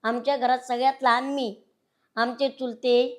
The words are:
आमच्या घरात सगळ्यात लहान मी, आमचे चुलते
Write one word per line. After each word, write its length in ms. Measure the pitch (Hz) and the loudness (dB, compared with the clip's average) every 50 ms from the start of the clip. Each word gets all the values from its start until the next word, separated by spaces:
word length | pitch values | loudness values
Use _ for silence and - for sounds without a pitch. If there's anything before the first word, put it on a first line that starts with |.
| - | -2
आमच्या 320 | 220 240 247 233 277 285 | -2 -4 -2 -2 -2 -2
घरात 220 | 269 240 240 254 254 | 0 2 0 0 0
सगळ्यात 440 | 247 - 247 240 254 262 262 - 262 | -2 -4 -4 0 0 0 0 2 2
लहान 300 | 247 233 247 262 269 277 | 2 2 2 0 -2 -4
मी, 200 | 285 262 220 196 - _ _ _ _ _ _ _ _ _ _ _ | -4 -4 -4 -6 -10 _ _ _ _ _ _ _ _ _ _ _
आमचे 320 | 220 233 240 247 240 277 269 | -2 -2 -2 0 -2 -2 -2
चुलते 460 | 269 - 262 247 226 233 - 254 240 240 254 262 - | -2 -4 -8 -8 -8 -4 0 2 4 4 4 2 -2